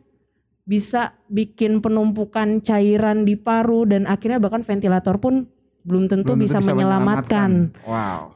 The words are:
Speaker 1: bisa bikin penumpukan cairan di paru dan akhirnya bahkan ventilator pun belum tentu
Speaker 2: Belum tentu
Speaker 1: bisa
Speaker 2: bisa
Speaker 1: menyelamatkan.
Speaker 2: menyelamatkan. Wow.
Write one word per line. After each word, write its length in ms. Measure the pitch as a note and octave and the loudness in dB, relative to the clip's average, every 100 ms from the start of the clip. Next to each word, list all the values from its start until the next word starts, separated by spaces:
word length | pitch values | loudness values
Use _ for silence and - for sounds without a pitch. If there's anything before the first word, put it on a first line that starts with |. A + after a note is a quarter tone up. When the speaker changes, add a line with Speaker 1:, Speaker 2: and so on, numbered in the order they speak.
| _ _ _ _ _ _ | _ _ _ _ _ _
Speaker 1:
bisa 500 | - G#3 G3+ A#3+ A#3+ _ - | -4 -2 0 -2 -4 _ -6
bikin 500 | G#3 G#3+ - A3 G#3+ | -4 -4 -2 0 0
penumpukan 800 | A3 A3 G#3+ G#3+ G#3 A3 G#3+ G#3+ | 0 0 0 -2 -4 -2 -2 -2
cairan 640 | G#3+ G#3 G3+ G#3 G#3+ G#3+ | 0 2 2 2 2 2
di 160 | G#3 G#3 | 0 0
paru 480 | A#3 A3+ A#3 A3+ A3 | 0 0 2 2 2
dan 160 | G3+ | 0
akhirnya 400 | G3 G3 A3+ B3 | 0 -2 -2 0
bahkan 240 | G3+ A3+ A3+ | 0 -2 -4
ventilator 480 | G3+ G3 F#3 F#3 | -2 0 0 0
pun 320 | G3 B3+ C4 B3 _ _ _ F3 | 0 0 0 -4 _ _ _ -2
belum 240 | F#3 F#3+ | 0 0
tentu 240 | G3 - | 0 0
Speaker 2:
Belum 80 | B3 | 0
tentu 80 | G#3 | 2
Speaker 1:
bisa 80 | G#3 | 0
Speaker 2:
bisa 160 | G3 | 0
Speaker 1:
menyelamatkan. 960 | F#3+ F#3+ F#3+ G3 G#3+ - G#3 G3 F3+ E3+ | 2 2 2 2 0 0 0 2 2 0
Speaker 2:
menyelamatkan. 160 | - - | -4 -8
Wow. 480 | A2+ G3+ F#3 D#3+ | -6 -4 -8 -10